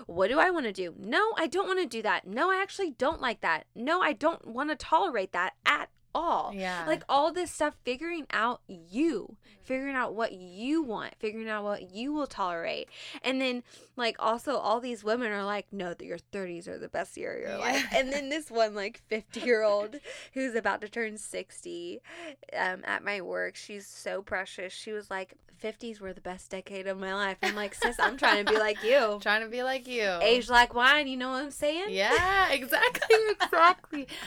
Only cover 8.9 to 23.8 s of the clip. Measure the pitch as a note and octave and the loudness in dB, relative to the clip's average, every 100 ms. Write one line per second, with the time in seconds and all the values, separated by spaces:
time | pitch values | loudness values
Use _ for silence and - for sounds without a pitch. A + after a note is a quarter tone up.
8.9 | G3+ E4 A#3 - - _ - - C4 C#4 | 0 0 0 -6 -16 _ -16 -4 -4 -2
9.9 | C4 A#3 G3+ A#3 F#3 F3+ F#3 B3 D#4+ C#4 | -2 -2 -2 -4 -4 -14 -8 -2 0 0
10.9 | F#3+ C#3 - A3 A3 A3 G#3+ G#3 G3+ F3+ | -4 -6 -6 -6 -6 -6 -4 -2 -4 -6
11.9 | F#3+ C4 D4+ C4+ - F3+ E3+ E3+ D3+ - | -8 -6 -4 -4 -4 -4 -2 -4 -4 -8
12.9 | - - D4 B3 C4 C4 B3 - - - | -14 -16 -8 -4 0 0 -2 -8 -20 -16
13.9 | - A#3 - A3 A#3 - B3+ - A#3 B3 | -4 -4 0 0 0 -2 -2 0 0 -2
14.9 | A3+ G#3 A#3+ A#3 G3+ G3 G#3 - G3 F3+ | -4 -2 0 0 -2 -2 -4 -6 -8 -8
15.9 | E3+ F3 E3+ - G3+ F#3 E3+ F#3 - - | -8 -10 -12 -10 -8 -8 -8 -10 -10 -8
16.9 | - F#3+ - - - - - A#3+ C#4 B3 | -6 -6 -8 -8 -6 -6 -4 0 0 2
17.9 | - C4 C#4+ C4+ D#4 D4 A3+ A3 G#3 G3+ | 2 2 -2 -2 -4 -2 2 2 0 -6
18.9 | - - A3 - A#3 A#3+ A3 G#3+ G#3 G#3+ | -8 -6 -6 -6 -4 2 4 4 2 0
19.9 | C#4+ - - - C4+ C4 A3+ G#3 - G#3 | -8 -14 -16 -10 -4 -2 0 0 -2 -4
20.9 | A#3+ A3 G#3+ - F#3 F#3+ - F3 E3+ F3 | -6 -6 -6 -10 -10 -10 -12 -12 -10 -10
21.9 | G3 - E4+ E4 C4+ - - F#3 F#3 - | -12 -14 -16 -14 -16 -10 -4 -2 -2 -6
22.9 | - G3 G3+ F3+ F3+ F3+ G3 - G3+ | -6 -4 -6 -4 -4 -4 -8 -12 -14